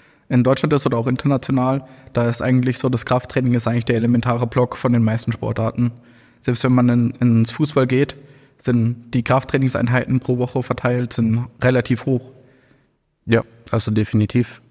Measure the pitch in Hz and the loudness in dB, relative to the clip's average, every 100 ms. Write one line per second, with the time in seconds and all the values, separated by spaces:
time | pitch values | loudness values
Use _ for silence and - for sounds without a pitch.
0 | _ _ - 127 120 135 151 143 139 120 | _ _ -2 0 2 2 2 0 0 -2
1 | 120 131 143 135 - 135 127 139 139 - | -2 -2 0 -2 0 -2 0 -2 -6 -20
2 | - - 120 117 - 127 123 123 135 123 | -8 -2 -2 -2 0 2 2 -2 -2 -2
3 | - 127 - 139 127 120 113 120 117 117 | 0 -2 -2 -2 0 0 0 -2 0 0
4 | 117 120 123 117 120 131 123 - 127 120 | 2 2 0 -2 -2 0 -2 -2 0 2
5 | 110 113 - 113 113 110 110 - 120 117 | 2 0 -4 -4 -4 -2 -4 -2 -4 -4
6 | - - _ _ - 123 127 127 123 120 | -20 -20 _ _ -4 0 2 4 4 2
7 | 120 - 123 113 113 - 151 151 127 131 | 0 2 2 4 2 0 0 2 2 2
8 | 143 - - - _ _ - 120 113 120 | 0 -4 -20 -20 _ _ -2 0 0 -2
9 | - 127 117 131 - 135 131 - 120 127 | -4 -4 0 -2 0 0 0 0 0 0
10 | - 127 - 123 120 131 123 - 123 123 | 0 -2 0 -2 -2 -4 -4 -4 -2 -2
11 | 123 - 113 117 120 - 127 127 120 117 | -4 -2 0 0 -4 -2 0 2 0 -2
12 | - 127 - - - _ _ _ _ _ | 0 -2 -4 -20 -20 _ _ _ _ _
13 | _ _ - 113 - - - 113 107 107 | _ _ 0 0 0 -14 -4 -4 0 -2
14 | 104 113 104 123 117 - - | 0 0 2 0 -2 -6 -10